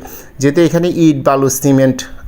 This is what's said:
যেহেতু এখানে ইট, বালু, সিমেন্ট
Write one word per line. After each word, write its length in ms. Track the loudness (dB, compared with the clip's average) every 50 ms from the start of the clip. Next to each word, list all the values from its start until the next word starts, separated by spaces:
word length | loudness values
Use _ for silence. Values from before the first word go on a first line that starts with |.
| -4 -12 -20 -20 -20 -20 -10 -2
যেহেতু 200 | -2 0 2 2 2 2
এখানে 200 | 2 0 -2 -2 0 2 2
ইট, 140 | 2 2 2 0
বালু, 220 | 0 0 2 0 -2 -2 -2
সিমেন্ট 380 | 0 2 2 4 4 2 0 -2 -8 -14 -14 -14 -6